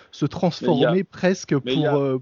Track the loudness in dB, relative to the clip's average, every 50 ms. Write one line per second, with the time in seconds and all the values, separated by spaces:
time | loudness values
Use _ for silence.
0 | -20 _ -8 -4 -4 -4 -2 -2 -2 -2 -2 0 0 0 2 2 2 2 2 2
1 | -2 -4 -4 -2 0 0 0 0 -2 -2 -2 -2 0 0 0 0 2 2 2 2
2 | 2 0 -2 -2